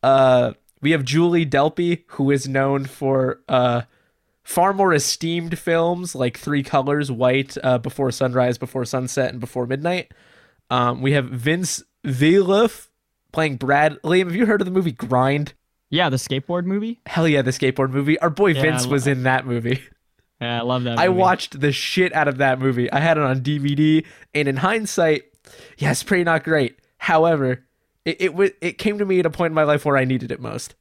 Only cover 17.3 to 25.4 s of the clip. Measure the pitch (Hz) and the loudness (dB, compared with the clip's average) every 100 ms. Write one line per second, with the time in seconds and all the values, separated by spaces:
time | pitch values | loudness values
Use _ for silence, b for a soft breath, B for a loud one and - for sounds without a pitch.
17.3 | 143 123 127 131 135 131 131 143 160 - | 2 0 0 -2 0 -2 0 0 0 0
18.3 | 156 202 147 151 127 123 139 131 131 131 | 2 2 2 0 0 0 0 0 0 2
19.3 | 131 131 120 117 131 - _ _ _ _ | 0 0 -4 -2 -4 -6 _ _ _ _
20.3 | _ 120 117 120 127 123 117 180 185 185 | _ -6 -4 -2 -2 -2 0 2 2 2
21.3 | 185 - 147 147 135 - - 180 156 143 | 0 -4 -2 -2 -2 -4 0 0 2 0
22.3 | 131 139 127 135 123 123 139 160 156 143 | 0 0 2 0 0 0 0 2 2 2
23.3 | 131 127 147 139 143 156 156 156 B B | 0 -2 -2 -2 2 4 2 0 B B
24.3 | 147 143 135 185 226 208 - 165 151 - | -2 -2 0 0 -2 -4 0 2 2 -4
25.3 | _ | _